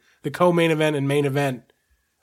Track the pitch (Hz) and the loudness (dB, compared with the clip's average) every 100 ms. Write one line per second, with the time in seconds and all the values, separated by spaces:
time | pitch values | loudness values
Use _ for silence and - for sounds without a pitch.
0 | _ _ 147 139 180 170 165 156 156 147 | _ _ -12 0 2 2 2 2 0 0
1 | 139 143 143 139 139 123 - _ _ _ | 0 0 0 -2 -4 -6 -12 _ _ _
2 | _ _ | _ _